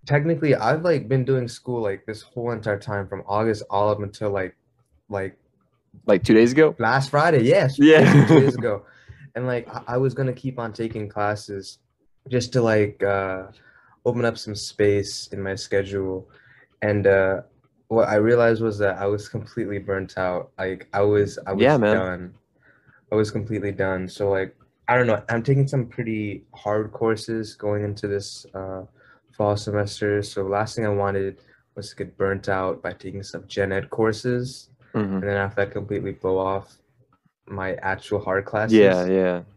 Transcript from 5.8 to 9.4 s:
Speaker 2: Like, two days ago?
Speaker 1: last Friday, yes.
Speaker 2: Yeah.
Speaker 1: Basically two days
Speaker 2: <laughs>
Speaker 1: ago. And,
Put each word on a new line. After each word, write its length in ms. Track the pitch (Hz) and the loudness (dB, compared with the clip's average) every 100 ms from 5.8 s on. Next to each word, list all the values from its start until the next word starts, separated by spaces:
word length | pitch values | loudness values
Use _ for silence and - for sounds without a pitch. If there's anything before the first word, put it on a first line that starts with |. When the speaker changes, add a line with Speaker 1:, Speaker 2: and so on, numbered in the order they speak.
| _ - | _ -12
Speaker 2:
Like, 200 | - 98 | 2 2
two 100 | - | 6
days 180 | 110 120 | 6 8
ago? 220 | 135 156 - | 6 4 4
Speaker 1:
last 300 | 113 131 139 | 0 2 2
Friday, 320 | 147 165 151 | 2 4 4
yes. 360 | 113 185 139 - | 4 4 2 6
Speaker 2:
Yeah. 220 | 147 156 | 8 10
Speaker 1:
Basically 260 | 139 143 139 | 10 8 8
two 140 | 156 | 8
days 120 | - | 6
Speaker 2:
<laughs> 60 | 123 | 2
Speaker 1:
ago. 220 | 117 101 - _ - - - | -4 -4 -8 _ -20 -20 -14
And, 120 | 127 | -8